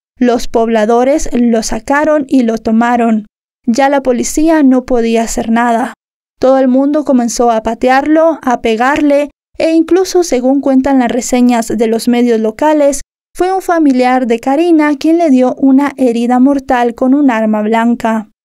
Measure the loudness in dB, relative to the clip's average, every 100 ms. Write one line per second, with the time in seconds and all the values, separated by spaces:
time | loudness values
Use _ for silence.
0 | _ _ 0 0 -2 -2 0 0 0 0
1 | 2 0 -2 -2 0 0 -2 -8 -2 -2
2 | 0 -2 0 0 0 -2 -2 0 0 0
3 | 0 -2 -4 _ _ _ -4 0 0 0
4 | -2 -2 -2 -2 0 2 2 2 0 -2
5 | 0 -2 -2 -6 -2 0 0 -2 -4 -10
6 | _ _ _ _ 0 2 2 2 0 -2
7 | 0 0 0 -2 0 0 -4 -4 0 0
8 | 2 2 2 0 -4 -2 -2 -2 0 0
9 | 0 0 -2 -8 _ -4 0 0 2 0
10 | 0 -2 0 0 0 0 2 0 2 0
11 | 0 -2 -2 0 2 0 -2 -2 -2 0
12 | 0 0 2 0 -2 -2 0 2 0 -2
13 | -10 _ _ -6 -2 -2 -2 0 2 2
14 | 2 0 0 -2 -2 0 2 2 2 0
15 | 0 2 2 2 2 0 2 2 0 0
16 | -2 0 0 2 2 0 -2 0 0 -2
17 | 0 2 2 0 0 -2 -2 0 0 0
18 | -2 -4 -6 _